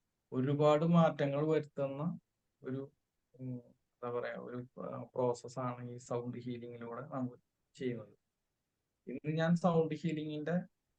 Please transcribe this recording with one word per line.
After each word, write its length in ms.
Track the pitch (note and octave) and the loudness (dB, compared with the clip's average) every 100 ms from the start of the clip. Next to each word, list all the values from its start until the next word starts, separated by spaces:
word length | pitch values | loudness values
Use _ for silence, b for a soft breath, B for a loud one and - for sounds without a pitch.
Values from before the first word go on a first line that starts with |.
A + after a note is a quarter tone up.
| _ _ - | _ _ -8
ഒരുപാട് 540 | B2+ C3 C#3+ D3+ D3+ E3+ | -2 2 4 6 6 6
മാറ്റങ്ങൾ 640 | E3+ D#3+ D3 C#3+ C#3 D#3 | 8 6 4 0 2 2
വരുത്തുന്ന 720 | D#3 D3+ - C#3 C#3 E3 F3 _ _ _ _ | 2 0 -4 -4 -2 -4 -6 _ _ _ _
ഒരു, 280 | C3 C3 C#3 _ _ _ _ B2+ | -8 -6 -8 _ _ _ _ -14
ഉം, 160 | C3 B2 | -10 -10
എന്താ 540 | A#2+ _ _ - A#2+ | -12 _ _ -10 -6
പറയാ, 220 | A#2+ A#2+ | -4 -4
ഒരു, 480 | A#2+ B2 B2 B2 - | -6 -8 -10 -10 -10
ആ, 220 | - B2 B2 - | -8 -8 -8 -2
പ്രോസസ്സാണ് 760 | B2 A#2+ - - B2+ B2 B2 | -2 -2 -6 -6 -6 -6 -10
ഈ 80 | B2 | -12
സൗണ്ട് 400 | - A#2+ B2 A#2+ | -4 -4 -4 -6
ഹീലിംഗിലൂടെ 640 | A#2+ A#2 A#2+ A#2 A#2 A#2 | -8 -8 -10 -12 -10 -10
നമ്മൾ 360 | - C3+ B2+ B2 _ _ _ - | -6 -4 -4 -6 _ _ _ -6
ചെയ്യുന്നത്. 380 | C3 A2+ G#2 _ _ _ _ _ _ _ _ _ - | -4 -4 -8 _ _ _ _ _ _ _ _ _ -10
ഇന്ന് 300 | B2+ D3+ D#3+ | -6 -2 2
ഞാൻ 180 | D#3+ F3 | 4 4
സൗണ്ട് 400 | F3+ E3 D#3 D3+ | 4 4 2 0
ഹീലിംഗിന്റെ 640 | F3 D3+ D3+ D3+ D3+ F3 F3+ _ _ | -2 -2 -4 -4 0 -2 -2 _ _